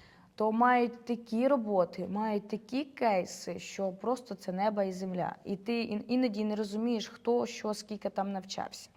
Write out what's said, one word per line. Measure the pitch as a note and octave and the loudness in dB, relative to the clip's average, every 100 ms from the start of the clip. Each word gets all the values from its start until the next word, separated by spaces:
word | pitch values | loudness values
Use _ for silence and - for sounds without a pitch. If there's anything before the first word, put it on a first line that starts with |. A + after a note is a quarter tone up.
| - - - - | -20 -20 -20 0
то | G#3+ | 2
мають | A3+ B3 B3 A#3+ A#3 - | 6 6 6 4 0 -4
такі | A#3 - A3 C4 | -4 -2 2 4
роботи, | C#4 G#3+ G3 F3 - F#3 | 4 4 4 4 0 -4
мають | G3+ A3 G#3 G#3 | -2 0 -2 -2
такі | G#3+ - B3+ | -6 -4 -4
кейси, | C#4+ - A#3 F#3+ F#3 - - F3 | -4 0 2 2 0 -8 -10 -10
що | - - G3 | -10 -4 -4
просто | F#3 A3 B3 - F#3+ | -2 -2 -2 -4 -8
це | - | -6
неба | F#3 G#3 G#3 | 0 0 0
і | F#3+ | -2
земля. | F#3 F#3+ F3+ D#3+ - | -2 -4 -2 -2 -4
І | - G3 | -6 -6
ти | - A#3 | -2 -2
ін-, | A3+ G#3+ - | -2 -4 0
іноді | B3 B3+ G#3 G#3+ | 2 2 2 0
не | G#3 | 0
розумієш, | G#3 G#3+ A#3 A3+ - | -2 -2 0 0 -2
хто, | - A#3 A#3+ A#3 | -4 0 2 0
що, | - G#3+ | -4 -4
скільки | G#3 - G#3 G3+ | -4 -6 -6 -4
там | G3+ G3 | -2 -2
навчався. | G3 F#3+ - - - - | -4 -6 -6 -6 -10 -18